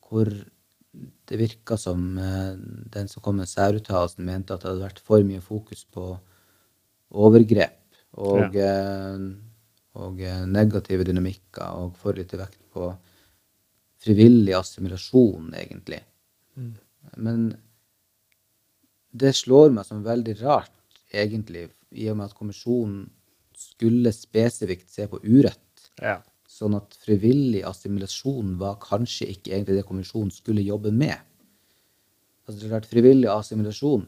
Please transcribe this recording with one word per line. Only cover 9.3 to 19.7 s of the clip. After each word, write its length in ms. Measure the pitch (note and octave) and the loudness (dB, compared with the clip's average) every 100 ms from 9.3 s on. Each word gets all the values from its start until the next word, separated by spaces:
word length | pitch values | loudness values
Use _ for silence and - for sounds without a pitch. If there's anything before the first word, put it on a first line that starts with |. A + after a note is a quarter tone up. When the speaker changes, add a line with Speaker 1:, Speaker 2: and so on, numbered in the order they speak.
| G2 A2 A2 _ _ _ - | -12 -20 _ _ _ _ -16
Speaker 1:
og, 240 | F#2 F#2 | -14 -10
eh, 240 | F#2 F#2 | -8 -6
negative 600 | F#2 G2 G#2+ G#2 F#2 F#2 | -2 4 4 2 -2 -2
dynamikker, 680 | F#2 F#2 F#2 F#2+ _ - - | 0 -2 -2 -8 _ -14 -12
og 240 | F2 F2+ F2 | -10 -12 -8
for 160 | G#2 | -6
lite 240 | F#2+ F#2 F#2+ | -6 -8 -12
vekt 240 | F#2+ _ _ | -14 _ _
på 200 | - F2+ F2+ _ _ _ _ _ _ _ _ _ _ - | -10 -10 -10 _ _ _ _ _ _ _ _ _ _ 0
frivillig 460 | G#2 A2+ A#2+ G2+ | 8 8 8 4
assimilasjon, 1000 | F#2 F#2 - F#2+ F#2 - B2+ A#2+ F2+ E2 | 0 -4 -10 -10 -10 0 4 4 0 -12
egentlig. 480 | D#2+ G1+ F2+ - D#2 _ _ _ _ _ - | -14 -16 -16 -14 -16 _ _ _ _ _ -16
Speaker 2:
Mm. 180 | A#2+ A2 _ _ - - | -16 -16 _ _ -20 -8
Speaker 1:
Men 220 | A2 A#2 A2+ - _ _ _ _ _ _ _ _ _ _ _ _ _ _ _ | -4 -2 -2 -4 _ _ _ _ _ _ _ _ _ _ _ _ _ _ _
det 180 | A#2+ C3+ | 0 0
slår 380 | C3 - C3+ D3+ | 2 6 8 8